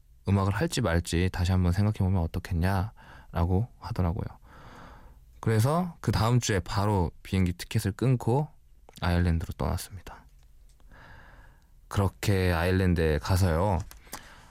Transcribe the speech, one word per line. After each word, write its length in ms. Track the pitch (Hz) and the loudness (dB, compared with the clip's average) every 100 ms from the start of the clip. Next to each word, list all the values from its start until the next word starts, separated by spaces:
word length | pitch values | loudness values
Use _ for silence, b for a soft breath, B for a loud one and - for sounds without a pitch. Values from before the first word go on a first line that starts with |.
| - - - | -20 -12 0
음악을 240 | 98 98 | 2 2
할지 280 | 104 165 - | 0 -2 0
말지 500 | 104 82 - 85 92 | 0 0 0 0 0
다시 200 | - 87 | 0 0
한번 200 | 92 90 | 2 2
생각해보면 500 | 90 104 - 92 95 | 2 0 0 0 0
어떻겠냐"라고 1500 | 82 87 - 82 92 98 107 - - - - 87 85 92 120 - | -2 -4 -4 -2 0 0 -2 -8 -20 -20 -8 -2 0 0 -2 -8
하더라고요. 640 | - - 87 - - - B B B B B B B B - - | -10 -4 -2 -2 -8 -14 B B B B B B B B -20 -6
그래서 500 | 113 110 127 165 180 - | 0 2 2 0 -2 -4
그 100 | - | -2
다음 300 | - 113 123 | 0 2 2
주에 180 | - 98 | 2 -2
바로 520 | - 101 104 98 82 - | -2 -2 0 2 0 -4
비행기 300 | - 95 87 | -4 0 0
티켓을 400 | 87 - 110 98 | -2 -4 -2 -2
끊고 560 | - 131 123 - 135 151 - - - - - | -2 0 0 0 -2 -2 -10 -20 -20 -20 -6
아일랜드로 500 | 87 87 87 82 87 - | 0 2 2 0 -2 -4
떠났습니다. 640 | 78 82 - 98 - - - - - - - - B B B B B B B B B B - | -4 -4 -8 -16 -18 -20 -20 -20 -20 -20 -20 -20 B B B B B B B B B B -6
그렇게 640 | 104 98 - - 95 90 | 0 0 0 0 2 2
아일랜드에 680 | 82 90 95 92 85 80 73 | 2 2 2 4 4 2 0
가서요. 600 | - 90 92 80 104 82 - B B B B B B | 0 2 2 2 2 0 -4 B B B B B B